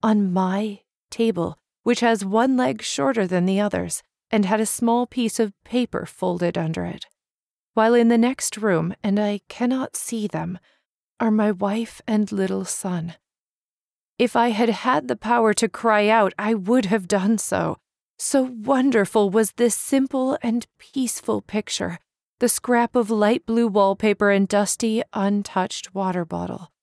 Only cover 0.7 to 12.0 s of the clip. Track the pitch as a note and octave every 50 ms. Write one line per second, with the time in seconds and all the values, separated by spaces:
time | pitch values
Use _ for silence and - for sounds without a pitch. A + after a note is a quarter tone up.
0.7 | G3+ - _ _ _ _ _ _ - - A#3 A3+ G3 F3 E3 - - _ _ _
1.7 | _ _ _ A3+ A#3+ - A#3+ A#3 A3+ G#3 G3 F#3+ G3 A3 A#3+ C4+ C4+ B3 B3+ B3+
2.7 | C4 G#3+ - - - - C#4 C4+ C4 A#3 F#3+ F3 F#3 F3+ F3 F#3 F#3+ G3 G#3 G#3
3.7 | G3 F#3 F3 E3+ - - - _ _ _ _ _ - - G3+ F3+ G#3+ G#3+ A3 G#3+
4.7 | - - A#3+ A#3 A#3 A#3+ B3 A#3+ - B3+ A#3+ A3 - - A3+ G#3 - _ _ -
5.7 | - B3 B3 - - - - - - - - F#3 F3+ F3 F3 E3+ F3 - E3 D#3+
6.7 | E3 F3 F3 F3 - - - _ _ _ _ _ _ _ _ _ _ _ _ _
7.7 | _ A3+ A3 A3+ A#3+ A#3+ A#3+ A#3 A#3+ A#3 A3+ B3 C4+ - - - - G#3+ G#3 G#3+
8.7 | F3+ D#3+ E3 E3+ G3+ _ - G#3 G3 G3+ G#3+ G#3 G#3 G3 _ _ - - B3 A#3+
9.7 | C4 C4 C4 - - - - - B3 A3+ G#3 G#3 - - E3 E3+ F#3 F3+ _ _
10.7 | _ _ _ _ _ _ _ _ _ _ A#3+ A3+ G#3+ G#3+ G#3+ G#3 G#3 F3+ G3+ G3+
11.7 | G3+ A3+ A#3 - - -